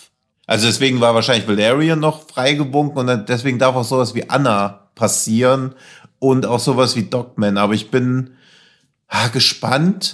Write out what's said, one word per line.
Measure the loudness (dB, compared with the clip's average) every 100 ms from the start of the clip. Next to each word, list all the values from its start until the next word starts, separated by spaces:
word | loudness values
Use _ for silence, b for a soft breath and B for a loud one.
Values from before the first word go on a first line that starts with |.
| -20 _ _ _ -4
also | 0 0
deswegen | 0 0 2
war | 2 2
wahrscheinlich | 2 0 0
Valerian | 0 2 2 2 0
noch | 0 -4 -10
freigewunken | -4 -2 0 -2 -2 -2 -2
und | -2
dann, | -2 -2
deswegen | -4 -2 0
darf | 0 0
auch |
sowas | -2 -2 -2 -4
wie | -2
Anna | 0 2 2 -2 -6 _ -4
passieren | -2 0 0 2 2 2 -2 B B B B -2
und | 0 2 0
auch | -2
sowas | 0 2 2 0
wie |
Dogman. | -4 -4 -6 -2 0 2
Aber | 2
ich | 0 0
bin, | -2 0 -2 -4 b b b b b b _ -8
ah, | -4 -2
gespannt, | 0 -2 -2 0 2 2 0 -4